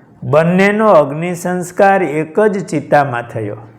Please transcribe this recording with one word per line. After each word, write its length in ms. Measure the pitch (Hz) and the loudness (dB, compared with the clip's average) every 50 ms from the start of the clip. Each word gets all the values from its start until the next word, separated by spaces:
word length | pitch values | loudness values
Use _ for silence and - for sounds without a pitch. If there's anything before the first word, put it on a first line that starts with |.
| _ _ _ - - | _ _ _ -14 -6
બંનેનો 680 | 123 135 156 165 170 180 185 196 202 208 214 220 214 | 0 2 2 2 4 2 2 2 2 2 2 2 4
અગ્નિ 460 | 190 156 143 135 143 156 165 180 175 | 4 4 4 2 -2 -6 -6 -6 -8
સંસ્કાર 680 | 170 - 180 180 180 175 175 - - 202 196 196 190 185 | -6 -6 -6 -4 -4 -6 -6 -2 2 2 4 4 2 0
એક 360 | 143 143 156 156 156 - 208 | -2 -2 -4 -6 -4 0 0
જ 260 | 214 214 190 202 - | 0 2 0 -2 -6
ચિત્તામાં 560 | - 175 147 127 - 156 147 139 135 123 120 | -4 -4 -6 -2 0 2 2 2 0 -2 -8
થયો, 360 | 120 - - 117 110 104 104 - - - - | -8 -8 -10 -8 -8 -8 -10 -12 -16 -20 -20